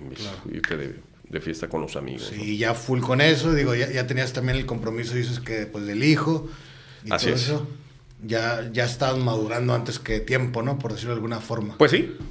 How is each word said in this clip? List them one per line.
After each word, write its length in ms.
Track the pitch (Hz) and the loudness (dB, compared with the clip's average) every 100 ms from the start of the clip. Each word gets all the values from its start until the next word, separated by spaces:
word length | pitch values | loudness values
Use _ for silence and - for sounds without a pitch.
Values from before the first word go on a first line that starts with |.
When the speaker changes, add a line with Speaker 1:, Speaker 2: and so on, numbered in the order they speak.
| 135 | -12
Speaker 1:
mis, 100 | 120 | -10
Speaker 2:
Claro. 180 | 107 92 - | -10 -10 -10
Speaker 1:
irte 260 | 80 82 80 | -4 -2 -2
de, 180 | 69 - - - - | -4 -10 -16 -20 -8
de 120 | 78 | -6
fiesta 260 | 80 78 78 | -4 -6 -4
con 140 | 80 | -4
los 140 | 71 73 | -4 -6
amigos, 340 | 67 64 60 | -6 -8 -8
Speaker 2:
Sí, 40 | 104 | -6
Speaker 1:
¿no? 60 | |
Speaker 2:
y 140 | 104 104 | -4 0
ya 160 | 113 | 0
full 280 | 117 - 127 | 0 0 0
con 200 | 123 127 | 2 6
eso, 320 | 151 147 160 | 6 6 4
digo, 220 | 151 131 120 | 4 4 2
ya, 160 | 135 | 0
ya 160 | 131 123 | 0 0
tenías 240 | 127 127 | 0 0
también 240 | 127 127 131 | 0 0 0
el 80 | 131 | 0
compromiso, 480 | 113 110 113 113 123 | -4 -4 -4 -2 -2
dices 240 | 120 120 | -2 -2
que, 260 | - 110 104 | -4 -4 -4
pues, 200 | 107 104 | -6 -4
del 180 | 101 | 2
hijo 460 | 143 151 160 160 - - - - - - - | 6 6 4 0 -2 -12 -18 -20 -20 -14 -2
y 60 | |
Speaker 1:
Así 140 | - 160 | 0 2
Speaker 2:
todo 80 | 131 | 2
Speaker 1:
es. 80 | |
Speaker 2:
eso. 240 | 120 147 - - - - - - | 2 0 -4 -10 -18 -20 -20 -12
Ya, 480 | 110 113 117 117 113 | -4 0 0 -2 -2
ya 100 | 113 | 0
estabas 340 | 120 123 135 131 | 0 2 0 2
madurando 560 | 127 113 107 117 123 | 2 2 0 0 2
antes 240 | 120 120 113 | 2 0 -6
que 220 | - 107 | -2 -2
tiempo, 420 | - 123 123 120 | 2 2 2 0
¿no? 160 | 120 143 | 0 -2
Por 140 | 120 | -2
decirlo 200 | 104 113 | -4 -4
de 80 | 117 | -2
alguna 200 | 113 113 | -2 -4
forma. 380 | - 113 104 - | -4 -4 -2 6
Speaker 1:
Pues 140 | 151 | 6
sí. 260 | 190 339 - - | 6 2 -4 -12